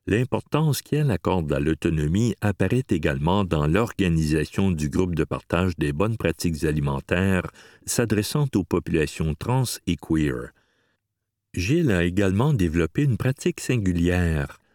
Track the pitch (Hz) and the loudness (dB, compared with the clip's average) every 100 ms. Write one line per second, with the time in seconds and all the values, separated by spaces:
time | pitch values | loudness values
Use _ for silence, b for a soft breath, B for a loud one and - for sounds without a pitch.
0 | - 104 127 107 - 147 156 135 - 147 | -2 -2 0 -4 -2 0 2 0 -2 -2
1 | 147 95 - 92 76 71 73 76 85 80 | 0 0 0 0 0 0 0 0 0 0
2 | 76 90 120 - 104 95 95 123 131 92 | 0 0 0 0 -2 0 0 0 0 0
3 | 80 69 76 98 92 80 76 87 113 - | 0 0 0 0 0 0 2 2 0 0
4 | 95 82 78 78 76 - 98 82 76 76 | 0 2 2 0 -2 0 0 0 -2 0
5 | 90 82 76 67 - 85 92 87 73 71 | 0 0 -2 -4 -4 0 0 0 -4 -2
6 | 107 113 85 - 90 78 78 76 69 69 | -2 0 -2 -2 -2 -2 -2 0 -2 -4
7 | - 90 95 92 - B B B - - | -2 0 2 0 -2 B B B -6 -2
8 | 117 104 107 151 143 104 87 90 - 80 | 0 0 0 0 0 0 0 -2 0 0
9 | 76 - 80 73 - 127 123 - - 85 | -2 -2 -4 -4 -2 -2 -2 -4 -4 -4
10 | - 80 76 62 62 - _ _ _ _ | -2 0 0 -2 -8 -16 _ _ _ _
11 | _ _ _ _ _ - 90 160 156 92 | _ _ _ _ _ -6 0 2 2 2
12 | 87 90 98 95 139 143 87 82 82 - | 2 2 2 2 2 2 2 2 0 0
13 | 143 104 127 131 180 - - 127 95 87 | 0 2 0 -2 -4 -4 -2 0 0 2
14 | 87 87 87 78 69 - _ | 2 2 2 0 -4 -8 _